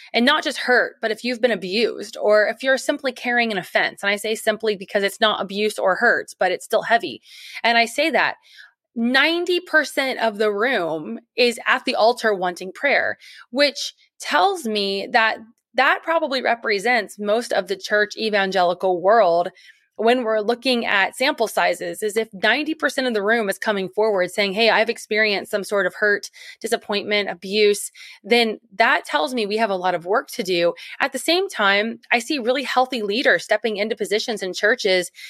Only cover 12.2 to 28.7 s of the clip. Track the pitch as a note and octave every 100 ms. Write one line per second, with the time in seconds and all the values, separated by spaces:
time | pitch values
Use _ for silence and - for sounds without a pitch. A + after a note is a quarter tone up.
12.2 | A3+ G3 F3+ F3 F#3 - C#4+ G3+ - -
13.2 | - - - B3 C#4+ - - - _ _
14.2 | - D4 F#4+ F#4 A#3 G#3 G3 G3 - A#3
15.2 | A3 G#3+ A3 _ _ A#3 C#4 F#4+ - E4
16.2 | D4+ C4 A#3 A#3 A3+ G3+ G#3 B3 F#3+ -
17.2 | G#3 A3 A#3 - F#3 F#3+ - G#3 G#3 -
18.2 | A3 G3+ G3 F#3+ F3+ F3+ F#3+ F3+ F#3 A#3
19.2 | F#3 E3+ F3+ - - _ _ - A3 B3+
20.2 | A3 A3 G#3 A#3+ C4 A#3+ - G#3 F#3+ -
21.2 | C4 D4+ G#3+ - F3 F3 F3+ E3+ G#3+ G#3
22.2 | A3 F#3+ G#3+ C4 D4+ D#4+ C#4+ - B3+ G#3+
23.2 | G3 A#3 G3+ - A3+ G3 F#3 G#3 A3 G3
24.2 | F3+ - G3+ F#3+ A3+ F#3+ A3 A3 - G#3+
25.2 | G#3+ G3 - G#3 F#3 G3+ F3+ - G#3 G3+
26.2 | - - - - A3 A3 - G#3 - G#3
27.2 | G3 F#3 F#3+ G#3+ G#3 G#3 - - - -
28.2 | G#3 A#3+ A3+ G#3+ _